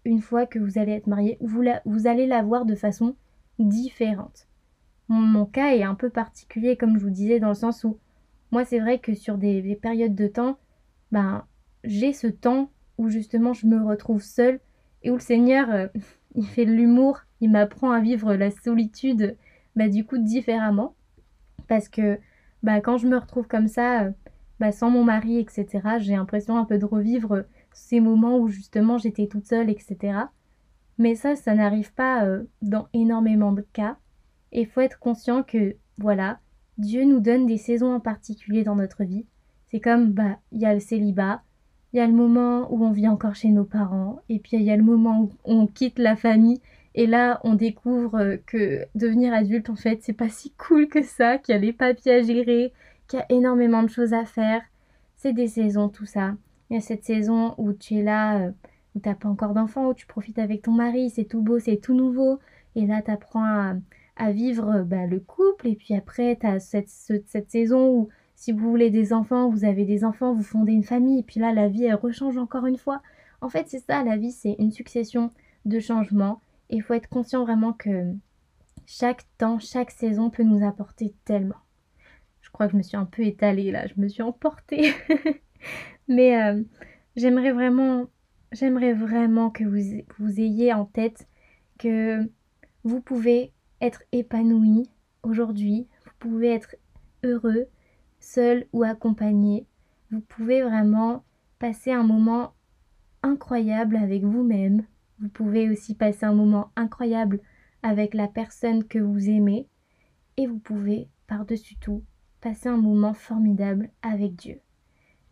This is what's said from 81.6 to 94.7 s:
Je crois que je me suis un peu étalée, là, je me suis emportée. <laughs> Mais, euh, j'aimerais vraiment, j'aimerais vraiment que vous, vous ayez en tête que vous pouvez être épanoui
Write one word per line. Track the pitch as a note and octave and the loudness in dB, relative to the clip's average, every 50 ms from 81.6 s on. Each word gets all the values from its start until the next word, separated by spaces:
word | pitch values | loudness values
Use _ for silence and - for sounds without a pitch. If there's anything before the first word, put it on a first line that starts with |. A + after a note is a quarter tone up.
| _ _ _ _ _ _ _ _ _ _ _ _ _ _ _ _ | _ _ _ _ _ _ _ _ _ _ _ _ _ _ _ _
Je | _ - | _ -20
crois | - - G#3+ | -6 -4 -2
que | G3+ | 0
je | - | 0
me | G3+ | 0
suis | F3+ - - | -2 -2 -6
un | G3+ F#3+ | -6 -6
peu | F3+ - - | -6 -4 -2
étalée, | A3+ G#3 G3+ - G#3+ G#3 G3+ G3 G3 G3 | -2 -2 -2 0 0 0 0 0 -2 -4
là, | G3 - - | -4 -6 -8
je | G3 - G3 | -6 -4 -4
me | G3 G3+ | -4 -4
suis | G3+ - | -4 -6
emportée. | A3+ A#3+ A#3+ - - D4+ D4+ - _ _ D4 D4 D4+ D4+ C#4+ - - - | -8 -8 -8 -4 -4 -6 -6 -6 _ _ -2 0 0 0 0 -2 -2 -2
<laughs> | D#4 C#4+ - D#4 D4 - _ _ _ _ - - - - - - - _ _ - | -2 0 0 -4 -4 -4 _ _ _ _ -20 -18 -18 -16 -18 -20 -20 _ _ 0
Mais, | B3+ B3 B3+ B3+ A#3+ A#3 | 4 4 6 6 6 4
euh, | G#3+ G#3 G#3 G#3 A3 G#3+ _ _ - - - _ _ _ _ | 2 2 0 -2 -4 -6 _ _ -20 -20 -20 _ _ _ _
j'aimerais | A#3+ A#3+ B3+ B3 B3+ B3+ C4+ | -2 0 2 2 2 2 0
vraiment, | B3+ A#3+ B3+ B3+ B3 B3+ C4+ C4 B3+ B3 B3 - _ _ _ _ _ _ _ _ | 0 0 0 2 2 2 2 2 0 -2 -4 -8 _ _ _ _ _ _ _ _
j'aimerais | - - C4+ C4+ B3+ B3+ B3 B3 | -8 -2 0 0 0 2 0 0
vraiment | A#3 G#3+ A3+ A3 A3+ A#3 A#3 A3+ A3+ A3+ A3+ A3+ | 0 0 -2 -2 0 0 2 2 2 2 2 0
que | A3 - A3 | -2 -4 -4
vous, | G#3 G3+ G#3 G3+ G3 G#3+ G#3+ - - - - | -2 -2 -2 -2 -4 -6 -10 -14 -16 -12 -6
vous | G#3 G#3+ G3 G#3 | -6 -4 -2 -2
ayez | A3 A3 G#3 A3 A#3+ B3 A#3 | -2 -2 0 0 2 2 2
en | G#3 G#3 | 0 -4
tête | G#3 _ A3+ A3 A#3 A3+ - - _ _ _ _ _ _ _ _ _ _ _ | -4 _ -4 -4 -4 -6 -8 -20 _ _ _ _ _ _ _ _ _ _ _
que | - A#3 A3 A3 A3 A3 A3 A3 A3 A3 - _ _ _ _ _ _ _ _ _ _ | -4 -2 -2 -2 -2 -2 -2 -4 -4 -6 -8 _ _ _ _ _ _ _ _ _ _
vous | A3+ A#3+ B3+ | -4 -4 -4
pouvez | A#3+ - C4 A#3+ A3+ A#3+ A#3+ A#3+ B3+ C4+ _ _ _ _ _ _ | -6 -6 -6 -2 2 2 2 2 0 -4 _ _ _ _ _ _
être | B3+ A#3+ - - - _ | -6 -6 -6 -6 -14 _
épanoui | - B3 A#3 - - A3+ A3+ A3+ A#3 A3+ A3 G#3+ | -6 -6 -4 -4 -4 0 2 2 4 4 4 4